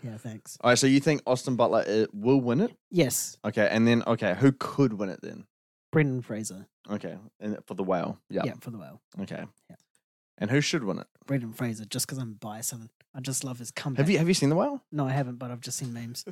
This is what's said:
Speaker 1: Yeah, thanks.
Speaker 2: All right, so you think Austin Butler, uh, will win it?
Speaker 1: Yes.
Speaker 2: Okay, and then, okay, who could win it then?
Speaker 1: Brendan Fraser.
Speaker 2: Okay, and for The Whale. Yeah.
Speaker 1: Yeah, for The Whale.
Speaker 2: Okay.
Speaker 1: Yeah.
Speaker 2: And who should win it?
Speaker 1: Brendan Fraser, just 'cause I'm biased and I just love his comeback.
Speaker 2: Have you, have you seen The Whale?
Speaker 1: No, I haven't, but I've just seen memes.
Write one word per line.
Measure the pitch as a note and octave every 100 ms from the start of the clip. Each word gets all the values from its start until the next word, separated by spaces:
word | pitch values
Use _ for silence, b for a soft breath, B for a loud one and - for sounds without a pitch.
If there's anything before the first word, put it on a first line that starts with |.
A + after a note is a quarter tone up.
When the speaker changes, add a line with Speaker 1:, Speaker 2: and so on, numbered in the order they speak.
Speaker 1:
Yeah, | B2 A2
thanks. | A#2 A2 - -
Speaker 2:
All | A#2+
right, | B2
so | C3+
you | C#3
think | C#3 C#3+ -
Austin | B2+ - A#2+
Butler, | A2+ G#2+ -
uh, | A2 G#2+
will | G2+ A2+ C#3
win | A#2+ B2
it? | A#3 - -
Speaker 1:
Yes. | F3+ C3 - - -
Speaker 2:
Okay, | G#2+ A2+ G2+
and | A2+ A#2
then, | A#2 -
okay, | A2+ G#2 F#2
who | C3+
could | C3+ - - C3+
win | G#2 G2
it | -
then? | D#2+ D#2+ - _ _ _ -
Speaker 1:
Brendan | D#3+ D3 B2+
Fraser. | A#2 A2 G#2+ F#2+ F#2+ _ -
Speaker 2:
Okay, | G#2 F2+ F2 G#2+ -
and | G#2+ G#2+ -
for |
The | F#2+
Whale. | F#2+ F2+ - - -
Yeah. | F#2+ -
Speaker 1:
Yeah, | -
for | -
The | A2+
Whale. | C#2 - _ -
Speaker 2:
Okay. | G2 - - _ _
Speaker 1:
Yeah. | - _ _ _ _ _ -
Speaker 2:
And | G#2+
who | C#3
should | C#3+ D#3+
win | G#2 F2
it? | - _ -
Speaker 1:
Brendan | C#3 A#2
Fraser, | A2 A#2+ G#2+
just | G#2+ B2+ -
'cause | C3+
I'm | A#2
biased | G#2 G#2+ G#2+ -
and | A#2+ A2+ _ _
I | C3
just | C3 B2+
love | C3+ A#2+
his | A#2
comeback. | - D3 C3
Speaker 2:
Have | D3+
you, | F#3
have | E3
you |
seen | F#3 C#3
The | D#3+
Whale? | C4+ C#4+ -
Speaker 1:
No, | D3+ C3
I |
haven't, | C3+ B2+ A#2+
but | B2+
I've | A#2+
just | B2+ -
seen | C3
memes. | A#2 A#2 B2 -